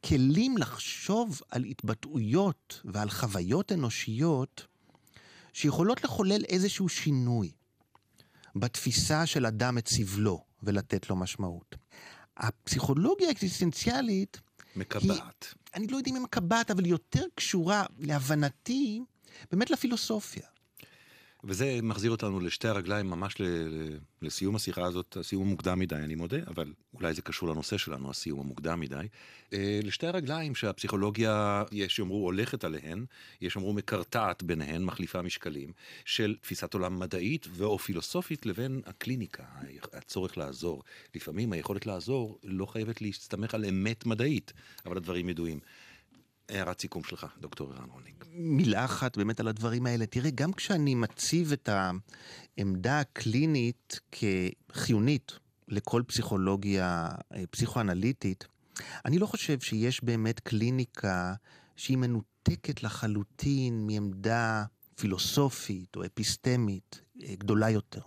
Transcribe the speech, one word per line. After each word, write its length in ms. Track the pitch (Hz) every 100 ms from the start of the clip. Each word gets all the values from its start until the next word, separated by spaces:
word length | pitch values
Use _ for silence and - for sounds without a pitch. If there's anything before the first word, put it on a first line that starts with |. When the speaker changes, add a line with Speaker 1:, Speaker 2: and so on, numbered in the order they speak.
Speaker 1:
כלים 540 | - 151 131 160 262 240
לחשוב 800 | 131 - - - - 214 233 135 -
על 140 | 123
התבטאויות 1160 | 127 131 104 113 - 147 107 151 196 - _ -
ועל 260 | - 98 104
חוויות 640 | 101 117 98 90 147 -
אנושיות 920 | 185 123 - - 110 165 139 - - - _ _ _ _ - - - -
שיכולות 520 | - 147 135 190 247
לחולל 400 | 269 - 190 208
איזשהו 440 | 220 185 196 - 185
שינוי 640 | - 156 135 123 117 87 - _ _ _ _ _ _ - _ - -
בתפיסה 680 | 120 - 135 - - 156 165
של 200 | 147 120
אדם 320 | 107 123 120
את 100 | -
סבלו 560 | 131 98 101 107 87 _ _
ולתת 480 | 104 101 - 98 -
לו 60 | 95
משמעות. 600 | 92 - 95 87 _ - _ - - - - -
הפסיכולוגיה 920 | 110 - - 131 135 139 226 403 349
האקזיסטנציאלית 1120 | 269 190 - 175 - - 254 240 190 202 - _ _ - 95
Speaker 2:
מקבעת. 320 | 95 104 98
Speaker 1:
היא, 640 | 98 - - - - -
אני 120 | - 214
לא 100 | 269
יודע 140 | 262
אם 40 |
היא 80 | 262
מקבעת, 480 | 247 240 170 233 226
אבל 140 | 196
היא 60 | 175
יותר 340 | 170 _ 147 370
קשורה, 500 | - - 185 170 208 190 -
להבנתי, 1040 | 143 143 131 151 147 - - 262 262 214 254 _ - - -
באמת 180 | 180 247
לפילוסופיה. 760 | 311 247 233 - 214 - - - _ _ - - - - - - _
Speaker 2:
וזה 340 | 101 95 139 123
מחזיר 280 | 113 98 113
אותנו 300 | 113 104 98
לשתי 280 | 87 - 113
הרגליים, 420 | 101 90 104 95
ממש 300 | 87 98 -
ל-, 40 |
ל-, 520 | 92 85 80 80 78 76 73 _
לסיום 340 | 78 - 95 107
השיחה 280 | 95 85
הזאת, 320 | 90 90 90 95
הסיום 300 | 82 98 95
המוקדם 320 | 92 92 92
מדי, 180 | 92 76
אני 180 | 76
מודה, 220 | 80 85 147 175
אבל 260 | 85 73 - _
אולי 200 | - 82
זה 80 | 78
קשור 260 | - - 85
לנושא 300 | 78 - 101
שלנו, 320 | - 69 67
הסיום 300 | 64 - 69
המוקדם 400 | 69 64 78 85
מדי. 260 | 76 71 104 - - - _
אה, 280 | 98 101 104
לשתי 240 | 104 - 165
הרגליים 480 | 180 135 160 156
שהפסיכולוגיה, 1080 | 127 107 92 - 101 104 107 113 107 104 101 107
יש 260 | 104 95 -
יאמרו, 260 | 92 101
הולכת 400 | 92 95 120 -
עליהן, 400 | 85 78 76 90 127 - - -
יש 160 | 90 101
יאמרו, 160 | 95
מקרטעת 720 | 104 - 104 87 120 104 87
ביניהן, 420 | 87 80 71 82
מחליפה 380 | 92 - 87 90
משקלים, 500 | 87 - 85 73 71 92 - -
של 320 | - - 104 113
תפיסת 340 | - - 87
עולם 240 | 101 90 92
מדעית 480 | 92 92 95 156 87
ואו 280 | 87 107 98
פילוסופית, 680 | - 87 - 180 180 156 110
לבין 340 | 92 131 131 -
הקליניקה, 560 | - - 127 107 -
ה-, 540 | - - 67 69 - -
הצורך 420 | - 98 92 -
לעזור. 440 | 71 67 85 69 - - -
לפעמים 380 | - - 87 117
היכולת 340 | 85 - 98 110
לעזור 520 | 92 98 135 110 -
לא 220 | 101 95 95
חייבת 360 | 113 110 110
להסתמך 520 | 107 - - 98 110
על 100 | 110
אמת 420 | 104 95 104 117 120
מדעית, 460 | 110 135 156 - - - - -
אבל 100 | 90
הדברים 320 | 85 90 90
ידועים. 320 | 85 85 76 - - - - _ - _ _ -
הערת 320 | 98 90 90
סיכום 240 | - 90
שלך, 220 | 78 85 78 -
דוקטור 320 | 71 - 69
ערן 180 | 64 62
רולניק. 340 | 64 64 - -
Speaker 1:
מילה 500 | 175 165 143 180 101
אחת 320 | 127 - 127 -
באמת 240 | 101 113
על 80 | 113
הדברים 380 | 107 113 120 123
האלה. 200 | 117 110
תראה, 240 | 123 143
גם 220 | 131 156
כשאני 420 | 196 - 185 143
מציב 580 | 123 113 - - 165 160
את 160 | 143 -
העמדה 1300 | 101 92 90 - - - - - - 98 92 107 147
הקלינית 1000 | 139 - 110 117 160 147 120 - _ - _
כחיונית 1300 | - 107 95 90 - _ - - 110 120 143 - - _ _ -
לכל 340 | 101 - 117 127
פסיכולוגיה, 1040 | - 107 98 95 98 101 98 90 87 82 - -
אה, 100 | - 90
פסיכואנליטית, 960 | - 117 123 104 90 123 135 98 92 - _ _ - - -
אני 140 | - 170
לא 80 | 208
חושב 340 | 220 - 135
שיש 440 | - 110 120 123
באמת 360 | 120 113 110 -
קליניקה 920 | - 107 117 131 123 - 101 92 90 101 _ - _ -
שהיא 200 | - 131
מנותקת 840 | 123 117 - _ - 175 - -
לחלוטין 1040 | 113 - 110 101 101 - 143 139 127 113 107
מעמדה 800 | 104 104 95 107 117 113 110 107 _ _
פילוסופית 1000 | - 107 95 - - 139 - - 95 92 98
או 100 | 92
אפיסטמית, 920 | - 104 - 127 123 107 95 _ - _ -
אה, 120 | - 98
גדולה 320 | 104 107 110
יותר. 300 | 107 - -